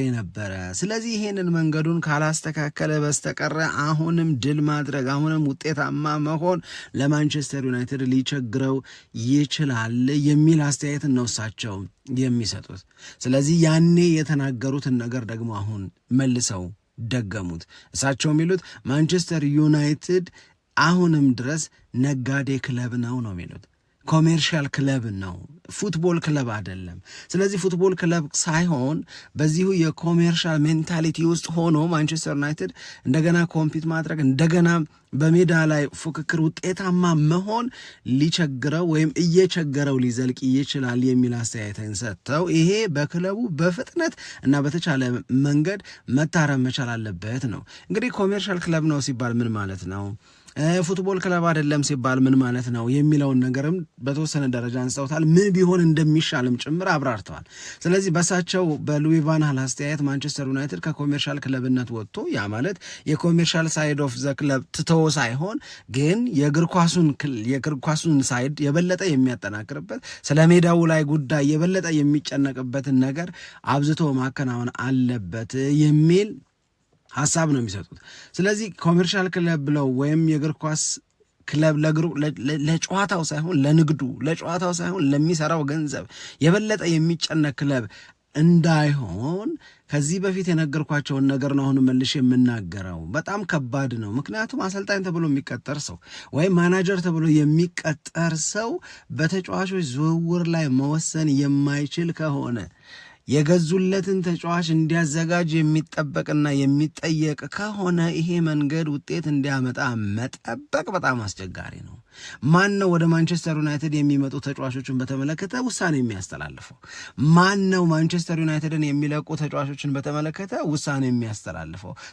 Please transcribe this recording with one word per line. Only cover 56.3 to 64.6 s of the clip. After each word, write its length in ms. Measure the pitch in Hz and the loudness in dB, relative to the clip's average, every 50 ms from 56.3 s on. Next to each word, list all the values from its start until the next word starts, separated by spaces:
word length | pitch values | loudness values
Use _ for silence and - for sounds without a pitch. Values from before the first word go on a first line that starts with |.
| 165 135 123 127 123 | -2 -2 0 0 -2
ጭምር 300 | 120 - 143 156 175 185 | -2 -2 -4 -4 -2 0
አብራርተዋል። 560 | 196 170 147 135 131 117 101 - - 80 82 - - - - - - - - | 0 0 0 0 -2 -4 -4 -6 -12 -14 -16 -16 -18 -18 -18 -16 -16 -12 -4
ስለዚህ 320 | - 170 185 196 196 190 | 0 0 2 2 2 2
በሳቸው 520 | 156 175 170 - 190 180 175 - - 185 180 165 151 131 | 0 0 2 2 0 0 -2 0 0 0 0 0 -2 -2
በሉዊ 360 | - 147 151 147 147 156 160 165 | -2 -2 -2 0 2 2 2 2
ቫን 220 | 143 156 160 156 151 | 2 2 2 2 2
ሃል 160 | 147 135 131 | 0 0 -2
አስተያየት 420 | 131 131 - - 143 143 151 139 | -2 -4 -4 -6 -4 -4 -2 -2
ማንቸስተር 440 | 143 139 139 139 135 147 - - 139 | -2 -2 -2 -2 -4 -6 -6 -6 -4
ዩናይትድ 340 | 135 135 135 143 143 185 170 | -4 -4 -4 -4 -6 -8 -6
ከኮሜርሻል 580 | - 165 147 - 147 143 143 143 - 151 143 143 | -6 -6 -6 -4 -2 -2 -2 -2 -2 -4 -6 -6
ክለብነት 520 | - 131 135 127 123 131 127 127 123 117 | -4 -4 -4 -2 0 0 0 0 -2 -4
ወጥቶ፣ 320 | 120 113 104 - - 208 269 | -8 -10 -10 -10 -10 -8 -6
ያ 180 | 359 311 120 101 | -4 -4 -4 -4
ማለት 300 | 101 107 113 139 190 196 - - - - - - | -4 -4 -4 -4 -4 -4 -6 -12 -18 -18 -10 -4
የኮሜርሻል 640 | - 156 147 - 170 165 170 165 151 - 165 165 160 | -2 -2 0 2 2 4 4 2 2 2 0 0 0
ሳይድ 320 | - 160 156 151 147 139 | 0 -2 0 0 0 0
ኦፍ 140 | 147 135 120 | -2 -2 -2
ዘ 200 | 123 131 143 135 | -4 -4 -4 -2
ክለብ 280 | - 147 143 135 131 | -2 0 0 0 0